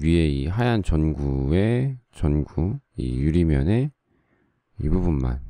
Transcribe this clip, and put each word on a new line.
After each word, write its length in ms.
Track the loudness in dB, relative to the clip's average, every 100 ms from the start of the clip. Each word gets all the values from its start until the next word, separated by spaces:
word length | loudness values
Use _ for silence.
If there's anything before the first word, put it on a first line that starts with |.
위에 260 | 2 4 2
이 180 | 0 -2
하얀 360 | -2 0 0
전구의, 1160 | 0 0 0 0 -2 -2 0 2 2 0 -2 -6 _
전구, 680 | -4 0 0 -2 -4 -4 -4 -10 -8
이 220 | -6 -2
유리면에 680 | 0 2 2 2 2 0 -2 -6 _ _ _ _ _ _ _ -6
이 100 | -2
부분만 520 | 0 0 0 -2 -4